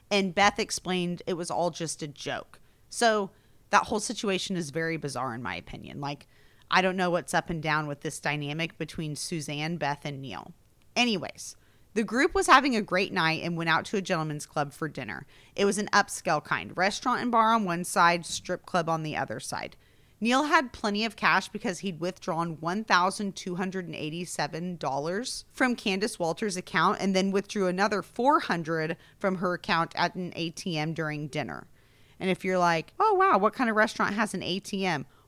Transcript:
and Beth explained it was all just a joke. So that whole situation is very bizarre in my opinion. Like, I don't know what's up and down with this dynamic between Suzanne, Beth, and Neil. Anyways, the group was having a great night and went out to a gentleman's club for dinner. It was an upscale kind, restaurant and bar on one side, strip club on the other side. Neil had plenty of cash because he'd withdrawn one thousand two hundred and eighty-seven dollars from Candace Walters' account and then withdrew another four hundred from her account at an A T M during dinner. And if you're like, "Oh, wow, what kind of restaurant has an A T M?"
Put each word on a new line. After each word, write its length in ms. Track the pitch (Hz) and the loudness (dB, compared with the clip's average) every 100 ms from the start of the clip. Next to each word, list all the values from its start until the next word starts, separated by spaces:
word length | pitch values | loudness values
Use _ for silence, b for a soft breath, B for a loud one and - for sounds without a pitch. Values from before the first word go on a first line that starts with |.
| _ | _
and 240 | 202 190 170 | 0 2 4
Beth 240 | 202 208 | 4 4
explained 640 | 214 - - 185 175 175 - | -2 -4 -4 -2 -2 -4 -4
it 80 | |
was 160 | 180 170 | -6 -4
all 220 | 120 175 | -2 -2
just 320 | 160 160 - | -4 -6 -6
a 40 | 156 | -10
joke. 520 | 139 - 123 - - b b b | -10 -8 -8 -8 -18 b b b
So 440 | - 233 214 208 b b b _ | 2 4 4 0 b b b _
that 140 | 208 - | 2 2
whole 140 | 220 | 0
situation 560 | - 214 214 190 - 185 | -4 -4 -2 -2 -2 -4
is 140 | 156 | -4
very 260 | 160 165 165 | -4 -4 -4
bizarre 380 | 147 131 131 | -6 -6 -6
in 80 | 117 | -6
my 140 | 113 87 | -6 -8
opinion. 440 | - - - - | -8 -14 -12 -10
Like, 280 | 143 143 - b b b b | -8 -10 -14 b b b b
I 120 | 175 | 4
don't 140 | 185 185 | 4 2
know 140 | 180 | 2
what's 240 | 175 - | 0 0
up 160 | 175 - | 0 0
and 120 | 170 | -2
down 260 | 156 151 151 | 0 0 -2
with 140 | 143 | -4
this 180 | 156 - | -6 -4
dynamic 580 | 156 147 143 151 165 - | -2 -2 -2 -4 -4 -6
between 380 | 160 - 156 147 | -8 -6 -6 -6
Suzanne, 600 | - 170 143 147 156 170 | -4 -4 -4 -4 -4 -2
Beth, 280 | 147 143 151 | -2 -4 -6
and 160 | 139 | -8
Neil. 320 | 135 87 - - _ _ - - | -8 -10 -12 -18 _ _ -6 0
Anyways, 600 | 240 196 135 - - - b b b - | 2 2 -2 -10 -16 -18 b b b -2
the 80 | |
group 300 | 202 226 330 | 0 2 2
was 140 | 392 370 | 4 8
having 280 | 277 277 233 | 8 8 2
a 60 | |
great 300 | 190 180 202 | 2 0 0
night 300 | 190 160 160 | 0 0 0
and 140 | 170 170 | -2 -2
went 120 | 165 | 0
out 160 | 160 - | 0 0
to 120 | 208 | -2
a 40 | |
gentleman's 440 | 180 175 156 147 - | -2 -2 -2 -6 -6
club 260 | - 143 | -4 -4
for 160 | - 156 | -4 -8
dinner. 380 | 135 117 76 - b b - | -6 -10 -10 -14 b b 0
It 100 | 202 | 2
was 140 | 190 | 2
an 100 | 202 | 2
upscale 520 | - 202 - - 156 | 2 2 0 -2 -2
kind, 340 | - 139 90 - | 0 -4 -4 0
restaurant 440 | 185 - 262 240 | 0 0 -2 -2
and 100 | 247 | 2
bar 220 | 233 220 | 4 4
on 120 | 226 196 | 4 2
one 180 | 170 | -2
side, 420 | 175 - 170 175 170 | 0 4 4 4 0
strip 400 | - - 180 - | -8 -6 -8 -2
club 200 | 180 160 | 0 0
on 160 | 160 | 0
the 140 | 156 110 | -2 -4
other 220 | - 123 | -4 -6
side. 360 | - - - - b b b b | -8 -8 -8 -14 b b b b
Neil 260 | 220 254 294 | 2 2 4
had 260 | 330 247 | 2 2
plenty 320 | - 214 208 | -2 -2 0
of 140 | 226 - | -2 0
cash 320 | 196 170 - | 4 4 2
because 300 | 208 233 175 | -4 -6 -4
he'd 200 | 196 156 | -6 -4
withdrawn 580 | 180 185 - 160 170 151 | -4 -4 -4 -2 -2 -4
one 240 | 156 190 220 | -4 -4 2
thousand 500 | 185 180 190 202 - | 4 4 0 -6 -6
two 200 | - 175 | -6 -4
hundred 320 | 190 185 170 | -4 -4 -8
and 80 | 156 | -8
eighty-seven 840 | 156 165 180 - 151 160 180 175 | -6 -6 -6 -4 -4 -4 -6 -4
dollars 680 | 147 139 151 190 254 - - | -4 -2 -2 -4 -4 -8 -10
from 240 | - 254 233 | 0 0 2
Candace 420 | 226 190 196 - | -2 -2 -2 -2
Walters' 380 | 170 165 214 180 | -2 -2 -4 -4
account 440 | - 185 170 - | -2 2 4 4
and 120 | 196 | 2
then 180 | 190 196 | 4 4
withdrew 360 | 196 196 214 185 | 2 0 0 0
another 340 | 180 208 208 | 4 2 2
four 380 | - - 247 311 | -2 2 6 6
hundred 560 | - 175 156 165 156 - b b | 4 0 0 -2 -2 -4 b b
from 160 | 196 185 | -2 0
her 180 | 185 | 0
account 380 | 175 - 170 165 - | -2 0 0 0 0
at 180 | 170 196 | -2 -2
an 160 | 180 - | -8 -6
A 120 | 165 | -8
T 260 | 165 - 160 | -6 -4 -2
M 160 | 151 | -2
during 340 | 160 156 151 156 | -2 -4 -4 -6
dinner. 400 | 151 117 69 - b b b b b | -4 -6 -8 -14 b b b b b
And 80 | 190 | -2
if 160 | 180 185 | -2 0
you're 120 | 185 | 2
like, 360 | 175 165 156 - | 4 2 -2 0
"Oh, 140 | 415 381 | 4 6
wow, 220 | 381 240 | 6 4
what 160 | 208 | 2
kind 160 | - 247 | 2 0
of 60 | 214 | 4
restaurant 380 | 220 - 196 | 2 2 -2
has 200 | 202 214 | 0 -2
an 100 | 190 | -4
A 180 | - 185 | -4 -4
T 240 | - 190 190 | -4 -4 -2
M?" 200 | 156 131 b | -2 -4 b